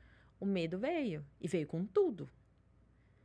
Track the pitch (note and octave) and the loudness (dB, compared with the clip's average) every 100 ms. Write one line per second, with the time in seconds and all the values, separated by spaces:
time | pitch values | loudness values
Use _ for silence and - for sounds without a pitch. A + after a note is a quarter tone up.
0 | - - - - G3 F#3+ E3 F#3 C4 E4+ | -20 -20 -20 -4 0 0 0 -2 -2 0
1 | B3 D3+ C#3+ - E3+ F3 D3 D#3+ G3 G#4 | 0 -4 -8 -8 -2 0 0 -2 0 4
2 | F#4 F3 C#3 - - _ _ - - _ | 4 0 -10 -16 -20 _ _ -20 -20 _
3 | - _ | -20 _